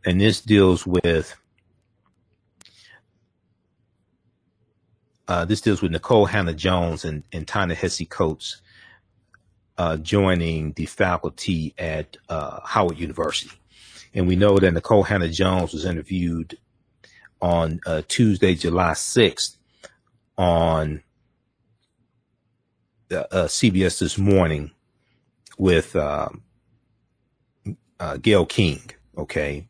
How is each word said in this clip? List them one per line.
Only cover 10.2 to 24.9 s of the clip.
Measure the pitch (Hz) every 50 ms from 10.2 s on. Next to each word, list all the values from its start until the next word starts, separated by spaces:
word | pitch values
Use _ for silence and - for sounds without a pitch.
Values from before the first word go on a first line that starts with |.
| 98 95 92 87 85 82 82 80 78 76
the | 73 - 80
faculty | - - - 98 92 90 - - - - - - - 90 80 78 73 _
at, | - 90 82 78 78 76 _ - _ _ -
uh, | 85 78 73 71 69 - -
Howard | - - 117 98 87 80 78
University. | 87 76 - - - - - - - - - _ _ _ _ _ - - - - - _ _
And | 101 90 90
we | 90
know | 90 101 104 98 98
that | 95 90
Nikole | 82 82 - - 113 101 95
Hannah-Jones | - 107 95 87 82 82 85 95 92 92 92 87 80
was | - 78 80
interviewed | 92 87 82 73 - 95 90 87 85 82 82 82 82 - _ _ _ _ _ _ _ _ _ _ _ _ _ _ - _ _
on, | 92 87 85 85 82 80 80 85 -
uh, | 90 82 78 78
Tuesday, | - - - 120 107 101 90 - 95 90
July | 80 - 85 85 90 90 85
sixth, | 80 - - - - 123 113 90 - - - - - _ _ _ _ _ - - _ _ _ _ _ _ _ _ _ -
on, | 92 87 85 82 85 82 80 80 78 76 76 76 _ _ _ _ _ _ _ _ _ _ _ _ _ _ _ _ _ _ _ _ _ _ _ _ _ _ _ _ _ _ _ _ _ _ _ _ _ _ _ _ _ _
uh, | 92 82 69 -
uh, | 92 92 85 -
C | - - - 110
B | 92 92 95
S | 90 - -
This | 90 80 -
Morning | - 98 101 98 95 90 80 78 73 73 - _ _ _ _